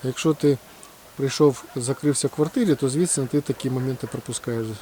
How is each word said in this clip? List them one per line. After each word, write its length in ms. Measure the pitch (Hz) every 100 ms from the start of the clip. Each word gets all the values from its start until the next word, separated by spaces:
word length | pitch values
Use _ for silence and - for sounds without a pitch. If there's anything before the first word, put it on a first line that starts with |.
А 40 | 131
якщо 260 | 123 160
ти 240 | 151 147 139 - - - - - -
прийшов, 480 | 135 - 151 127 - -
закрився 520 | 120 139 147 139 139
в 40 |
квартирі, 440 | - 151 - 220 139
то, 140 | 139
звісно, 380 | 139 180 - 131
ти 100 | 147
такі 280 | - 127 131
моменти 380 | 127 131 127 120
пропускаєш. 600 | - - 120 - 117 110 110